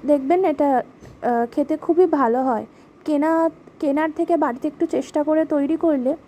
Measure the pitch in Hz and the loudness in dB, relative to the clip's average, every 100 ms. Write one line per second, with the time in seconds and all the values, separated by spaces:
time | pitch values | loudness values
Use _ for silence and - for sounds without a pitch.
0 | 262 294 269 359 370 302 285 254 - - | 2 0 2 0 0 0 0 0 -4 -18
1 | - - - 240 233 294 269 311 - 330 | -20 -8 -2 -2 -2 -2 -2 -4 0 2
2 | 359 302 240 247 262 220 220 - - - | 4 4 2 2 0 -2 -6 -18 -20 -12
3 | - 294 311 330 330 320 - - 311 277 | -2 0 2 2 0 -4 -20 -4 -2 0
4 | 311 302 339 339 277 240 311 - 330 - | -2 -2 0 2 0 -2 -6 -4 -2 -2
5 | 277 302 294 311 311 302 285 320 339 285 | -4 -4 0 0 0 0 0 0 0 0
6 | 247 320 | -2 -4